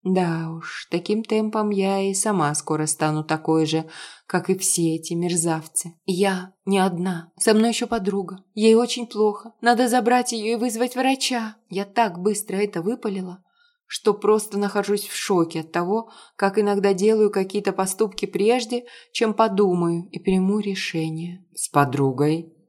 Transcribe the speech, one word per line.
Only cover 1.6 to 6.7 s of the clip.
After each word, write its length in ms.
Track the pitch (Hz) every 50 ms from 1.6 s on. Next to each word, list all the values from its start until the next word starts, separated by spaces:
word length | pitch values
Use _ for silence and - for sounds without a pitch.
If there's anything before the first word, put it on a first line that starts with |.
| 214 208
я 300 | 208 196 190 196 196 196
и 140 | 196 196 190
сама 400 | 190 - 220 208 180 151 143 151
скоро 320 | - - - 156 151 156
стану 380 | 156 - - 156 156 151 156 156
такой 420 | - 160 160 160 - 160 160 160
же, 180 | 151 156 160 160 156 - - - - - - _
как 220 | _ - 175 180 -
и 80 | 190
все 380 | 190 - - - - 170 160 160
эти 200 | 160 160 - 170
мерзавцы. 800 | 170 175 175 175 175 160 170 160 160 156 - _ - - 170 - _ _
Я 480 | - 185 175 202 196 190 185 180 190 _ _ _
не 140 | 196